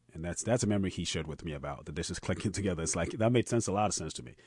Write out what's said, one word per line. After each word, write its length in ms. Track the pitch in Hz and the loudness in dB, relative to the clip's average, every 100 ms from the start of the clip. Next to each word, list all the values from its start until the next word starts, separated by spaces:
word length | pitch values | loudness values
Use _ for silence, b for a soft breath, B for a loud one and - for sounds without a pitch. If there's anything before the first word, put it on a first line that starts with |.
| _ | _
And 100 | 80 | -8
that's, 200 | 85 87 | -6 -4
that's 200 | 110 123 | 0 2
a 40 | 104 | 4
memory 220 | 104 92 | 2 2
he 160 | - 85 | -2 -2
shared 200 | 82 76 | -2 -4
with 200 | 73 82 | -6 -6
me 80 | |
about 320 | 73 71 71 - | -6 -6 -8 -6
the 80 | |
dishes 260 | 76 85 87 | -4 -4 -4
<laughs> 60 | - | -4
clinking 260 | 90 107 | -2 -2
together. 320 | 95 98 82 | 0 0 0
It's 140 | 82 90 | 0 0
like, 140 | 85 | -2
that 200 | 131 113 | 2 4
made 160 | 123 - | 6 4
sense, 180 | 117 101 | 2 2
a 40 | |
lot 160 | 98 104 | 2 2
of 60 | |
sense 180 | - - | 0 -4
to 100 | - | -8
me. 120 | 120 - | -12 -14